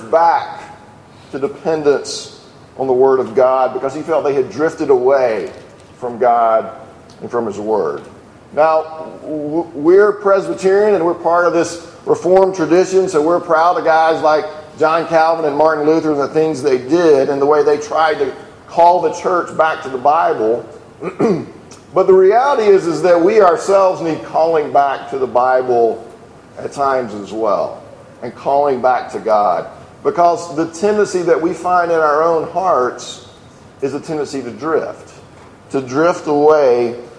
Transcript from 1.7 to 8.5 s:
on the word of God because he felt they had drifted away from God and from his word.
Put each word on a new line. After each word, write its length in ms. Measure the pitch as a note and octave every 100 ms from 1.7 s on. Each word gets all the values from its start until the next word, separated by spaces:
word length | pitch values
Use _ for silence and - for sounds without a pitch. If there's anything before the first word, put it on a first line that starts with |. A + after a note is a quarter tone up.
| D#3+ C#3+ C3 - - - - - - - -
on 100 | C3+
the 60 |
word 280 | B2+ C3+ C3
of 140 | A2+
God 380 | A2 B2+ C3 B2+
because 220 | B2+ C3+
he 80 | D3
felt 220 | D3+ D#3
they 100 | C#3+
had 160 | C#3 B2+
drifted 400 | C3 D#3+ D#3 D3
away 600 | C3 B2+ C#3 B2 G#2+ - - - - - -
from 220 | B2 A#2
God 680 | B2 A#2+ A2+ A2+ G2+ - - - - -
and 80 | A2
from 160 | A#2+ A2+
his 120 | G2
word. 440 | G#2 G#2+ D#2 C#2+ - - - - -